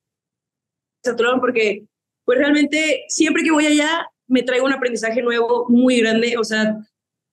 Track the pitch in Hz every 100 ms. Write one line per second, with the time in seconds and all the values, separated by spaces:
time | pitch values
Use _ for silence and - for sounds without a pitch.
0 | _ _ _ _ _ _ _ _ _ _
1 | 247 233 233 254 247 233 214 202 - _
2 | _ _ - 247 294 294 294 302 311 277
3 | - - 302 339 320 302 302 294 302 330
4 | - _ - 254 254 254 269 269 247 226
5 | 226 233 240 233 233 240 - 240 254 247
6 | 226 220 233 233 214 220 214 220 - _
7 | _ _ _